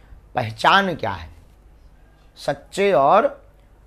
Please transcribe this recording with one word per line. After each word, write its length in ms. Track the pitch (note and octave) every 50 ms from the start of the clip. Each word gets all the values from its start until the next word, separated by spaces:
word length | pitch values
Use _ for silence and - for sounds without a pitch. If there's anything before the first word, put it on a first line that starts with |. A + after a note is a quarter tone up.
| - - - - - - -
पहचान 600 | B2+ A#2+ A2 A2 - - E3 E3+ G3 G3 F#3+ E3
क्या 160 | A#2+ - G#2
है? 180 | F#2+ F#2 E2 - - - - - - _ - - - - - - - _ _ _ _ _ _ _ _
सच्चे 580 | - - - C#3+ - - - - F#3 G3 G3+ F#3
और 520 | D3 C3+ D3 F3 G#3 C4+ C#4 - - - _ _ _ - _ _ _ _